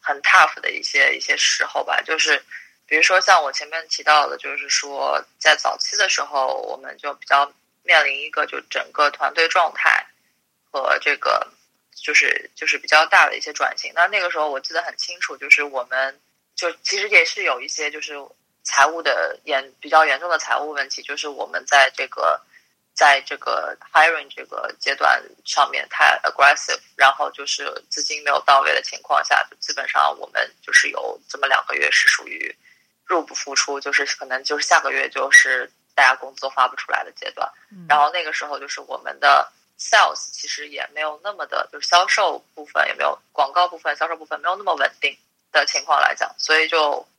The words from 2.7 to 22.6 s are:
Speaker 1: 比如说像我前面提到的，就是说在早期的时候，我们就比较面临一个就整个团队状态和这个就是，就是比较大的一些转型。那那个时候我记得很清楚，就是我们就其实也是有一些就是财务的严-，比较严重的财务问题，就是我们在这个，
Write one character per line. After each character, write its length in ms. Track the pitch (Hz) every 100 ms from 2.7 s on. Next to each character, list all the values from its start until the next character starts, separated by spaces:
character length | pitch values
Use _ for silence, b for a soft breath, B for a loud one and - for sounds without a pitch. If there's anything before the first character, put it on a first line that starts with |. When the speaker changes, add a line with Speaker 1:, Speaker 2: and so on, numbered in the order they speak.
| B _
Speaker 1:
比 120 | 156
如 40 |
说 200 | 160 190
像 200 | 196 180
我 80 | 143
前 160 | - 147
面 120 | 165 160
提 160 | -
到 240 | - 151 143
的， 100 | 143
就 200 | 139 143
是 100 | 143
说 560 | - 143 139 139 143 - _
在 160 | - 156
早 220 | - -
期 180 | - -
的 140 | 190
时 120 | -
候， 400 | 143 143 131 135 -
我 60 | -
们 220 | 135 143
就 160 | 143
比 120 | 139 -
较 240 | 139 143 _ _ _
面 220 | - 165 143
临 160 | 135
一 80 | 151
个 160 | 151 147
就 160 | 139 _
整 220 | - -
个 180 | - 147
团 240 | - 143
队 140 | 165 165
状 260 | 185 165
态 320 | - 151 - - _ _ _ _ _ _
和 300 | 143 131 139
这 160 | 151 143
个 300 | - - - _ _ _ _ -
就 180 | -
是， 380 | 147 139 - -
就 140 | - 160
是 100 | 151
比 100 | -
较 160 | 151 160
大 200 | 190 151
的 80 | -
一 60 |
些 100 | -
转 240 | 147 139 -
型。 160 | - 165
那 100 | 180
那 160 | 202
个 80 | 180
时 80 | 170
候 140 | 151
我 80 | 135
记 120 | -
得 120 | 160
很 120 | 170 -
清 220 | - 175
楚， 160 | - 135
就 140 | 139
是 140 | -
我 200 | 147 135 120
们 340 | 131 135 135 _ _ _ -
就 160 | 175 160
其 160 | - 196
实 100 | 202
也 160 | 208 165
是 160 | 208
有 180 | 175 127
一 80 | 131
些 220 | - 147
就 100 | 151
是 140 | 147 143 135 _ _ _
财 220 | - - 143
务 160 | 165
的 380 | 151 104 78 - -
严-， 280 | 135 135 _
比 80 | -
较 160 | 160 156
严 140 | 135
重 100 | 175
的 80 | 160
财 220 | - 123
务 100 | 147
问 160 | 147 135
题， 120 | -
就 160 | - 143
是 100 | 151
我 160 | 131 -
们 180 | - -
在 260 | 143 131 -
这 100 | 135
个， 300 | - 82 - b b